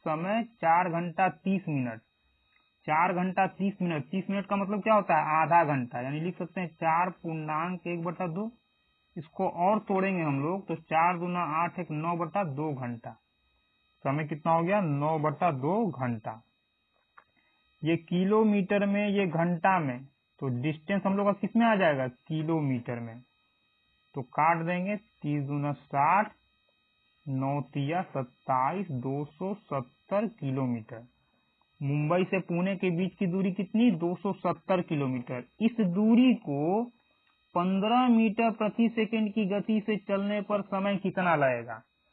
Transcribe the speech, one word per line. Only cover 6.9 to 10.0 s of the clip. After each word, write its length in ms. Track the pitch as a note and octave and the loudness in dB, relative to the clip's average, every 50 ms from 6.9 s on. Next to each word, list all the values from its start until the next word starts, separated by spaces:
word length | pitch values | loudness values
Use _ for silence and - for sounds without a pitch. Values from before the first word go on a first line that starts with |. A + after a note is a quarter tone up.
| D#3+ E3 F3 F#3 F3 | 2 2 0 0 -4
पूर्णांक 760 | - - E3+ D#3+ D#3+ D#3 D#3 D#3 D3+ E3 F3+ F#3 F3 - | -8 -8 -8 -6 -6 -6 -4 -4 -4 -4 -4 -6 -6 -6
एक 160 | F3 F3 E3+ E3 | -8 -6 -6 -6
बटा 220 | F3 E3+ - F#3 | -6 -6 -6 -6
दो। 240 | F3 D#3+ F3+ G#3+ A3+ - _ _ _ _ _ _ _ _ _ _ _ _ | -6 -4 -6 -6 -8 -10 _ _ _ _ _ _ _ _ _ _ _ _
इसको 320 | F3+ D3 - _ - F#3+ F3+ | -16 -16 -12 _ -4 -2 -2
और 300 | - E3 F3 F#3 G#3+ G#3 | 0 2 2 4 4 2
तोड़ेंगे 440 | G#3+ - G3+ F#3+ | 2 0 0 2